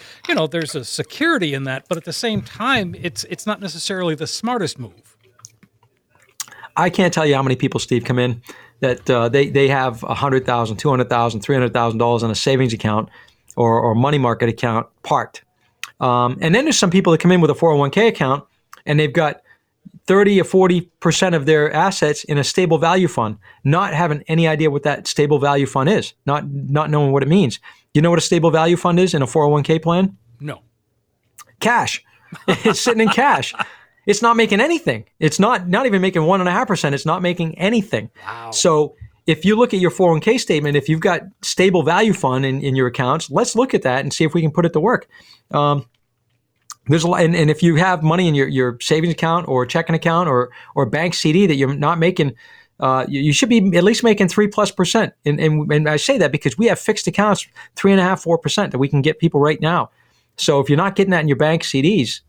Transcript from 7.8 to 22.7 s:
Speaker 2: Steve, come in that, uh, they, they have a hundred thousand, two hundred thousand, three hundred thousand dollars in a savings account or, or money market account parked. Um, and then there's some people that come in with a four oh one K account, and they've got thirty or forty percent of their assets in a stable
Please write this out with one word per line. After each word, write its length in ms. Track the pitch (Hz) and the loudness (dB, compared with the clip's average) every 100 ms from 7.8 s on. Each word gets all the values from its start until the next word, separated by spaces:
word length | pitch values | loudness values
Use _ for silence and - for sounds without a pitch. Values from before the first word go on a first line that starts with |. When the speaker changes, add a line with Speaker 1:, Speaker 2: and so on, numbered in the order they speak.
Speaker 2:
Steve, 240 | - 123 | -2 -2
come 140 | 120 123 | 0 -2
in 240 | 123 120 - - - - | -2 -4 -12 -20 -20 -6
that, 280 | 135 123 - | -4 -2 0
uh, 200 | 123 117 | 0 2
they, 200 | 135 139 | 2 2
they 200 | 139 139 | 2 2
have 340 | 135 131 110 | 2 -2 -4
a 120 | - | -8
hundred 300 | - 139 131 | -4 0 0
thousand, 320 | 131 120 113 104 | 0 -2 -2 -4
two 140 | 151 | -2
hundred 180 | 127 120 | 0 0
thousand, 320 | 120 117 110 | 0 0 -2
three 160 | - 135 | -4 -2
hundred 160 | 123 | 0
thousand 260 | 120 117 113 | 0 -2 0
dollars 240 | 120 117 | 0 0
in 80 | 113 | -2
a 60 | 104 | -2
savings 360 | 139 131 127 | 0 0 0
account 360 | 113 110 107 - - - _ _ - | -2 -2 -2 -4 -10 -20 _ _ -2
or, 240 | 117 117 | 0 2
or 140 | 117 | 0
money 240 | 110 135 147 | 0 0 0
market 300 | 123 110 117 | 0 0 -2
account 380 | 113 123 113 - _ | -2 -4 -4 -6 _
parked. 420 | - 135 113 - _ _ _ _ - - | -4 -4 -4 -12 _ _ _ _ -16 -4
Um, 380 | 127 123 123 127 | 0 0 0 -2
and 140 | 160 | 0
then 100 | 208 | 2
there's 140 | 302 - | 2 0
some 120 | 190 | 2
people 200 | 185 185 | 2 2
that 60 | 160 | 4
come 140 | 175 | 4
in 80 | 180 | 4
with 100 | 151 | 4
a 40 | |
four 180 | 135 165 | 2 2
oh 40 | 147 | 2
one 140 | 143 | 2
K 160 | 190 226 | 2 2
account, 380 | 220 135 143 - _ _ - - | 2 -2 -2 -6 _ _ -14 -2
and 140 | 151 | 0
they've 120 | 151 | 2
got 280 | 170 151 - _ _ _ _ - - - | 0 -2 -4 _ _ _ _ -20 -10 0
thirty 340 | 190 202 196 | 4 4 4
or 40 | |
forty 380 | 165 190 185 175 170 _ | 2 4 4 2 -2 _
percent 340 | 170 - 190 | -2 0 0
of 120 | 165 139 | 0 2
their 260 | 156 151 | 2 2
assets 500 | 151 190 185 151 147 | 2 0 0 -2 -2
in 160 | - 147 | -4 -2
a 60 | |
stable 340 | 131 - 180 | -2 0 0